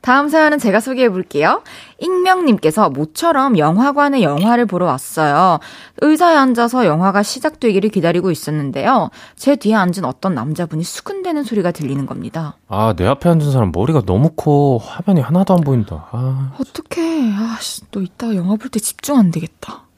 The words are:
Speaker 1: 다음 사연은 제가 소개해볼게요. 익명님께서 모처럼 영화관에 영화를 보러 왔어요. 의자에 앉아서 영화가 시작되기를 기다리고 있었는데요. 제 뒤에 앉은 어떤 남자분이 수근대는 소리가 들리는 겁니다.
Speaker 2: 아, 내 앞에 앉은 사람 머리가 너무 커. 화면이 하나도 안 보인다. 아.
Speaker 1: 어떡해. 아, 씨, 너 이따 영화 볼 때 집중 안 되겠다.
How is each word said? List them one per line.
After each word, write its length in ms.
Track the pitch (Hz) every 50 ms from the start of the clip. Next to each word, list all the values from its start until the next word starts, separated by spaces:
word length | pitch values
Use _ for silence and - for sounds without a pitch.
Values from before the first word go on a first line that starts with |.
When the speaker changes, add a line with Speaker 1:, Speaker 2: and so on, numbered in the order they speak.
Speaker 1:
다음 280 | - - 247 277 285 302
사연은 320 | 285 320 311 302 302 294
제가 180 | - 226 185 214
소개해볼게요. 840 | 233 262 262 240 254 233 185 185 180 _ - 147 147 180 - 440 - - - - - - _ _
익명님께서 880 | - 339 370 370 359 370 370 370 349 294 220 - - 156 156 220 208 165
모처럼 680 | 135 135 151 156 _ - 320 339 320 269 262 277 240 165
영화관에 640 | 147 151 165 208 254 285 285 285 285 285 277 262
영화를 420 | 202 151 143 147 185 220 240 240 240
보러 220 | 202 196 175 180
왔어요. 720 | 170 131 131 - - - 160 156 147 143 151 180 190 170 147 - - - - - - _ -
의자에 360 | - 302 311 302 359 339 330
앉아서 500 | 294 269 262 240 233 240 233 240 254 240
영화가 380 | 175 151 160 180 196 185 202 208
시작되기를 680 | - - 254 - 311 302 _ - 233 202 190 190 220
기다리고 400 | 214 196 156 170 165 175 175 190
있었는데요. 800 | 165 - - - 151 151 143 139 113 135 135 233 269 233 170 - - - - - _
제 220 | _ - 269 285
뒤에 180 | - - 202 220
앉은 300 | 220 185 180 175 190 175
어떤 320 | 127 127 _ - 190 175
남자분이 480 | 127 110 147 156 - 175 156 - 156 170
수근대는 580 | - - - - - 392 392 370 370 320 294
소리가 300 | 285 220 240 208 165 180
들리는 340 | 170 - 151 131 139 139 135
겁니다. 500 | - 135 135 - 117 - 160 160 147 - _ _ _
Speaker 2:
아, 260 | 98 98 110 110 104
내 120 | - - 101
앞에 200 | 139 - - 175
앉은 220 | 170 165 147 147
사람 220 | 135 131 110 92 73
머리가 280 | 85 104 139 160 147 104
너무 240 | 90 90 101 139 165 160
커. 400 | - - 156 147 143 143 139 131 117
화면이 400 | - - - - 180 - 196 160
하나도 340 | 123 110 156 180 190 - 190
안 60 | 175
보인다. 440 | 156 143 135 120 104 - - 78 80 -
아. 400 | - 117 127 131 131 135 135 131 135 -
Speaker 1:
어떡해. 720 | 269 - _ - - _ - 349 330 330 330 311 262 220 202
아, 240 | 202 220 233 226 226
씨, 220 | - - - - - _
너 100 | - 202
이따 360 | 190 180 _ _ 240 226 220
영화 180 | 185 170 185 208
볼 160 | 214 226 262
때 80 | - 220
집중 400 | - - - - - - 294 262
안 140 | 214 175
되겠다. 500 | 160 165 165 - _ _ - - - - _ _ _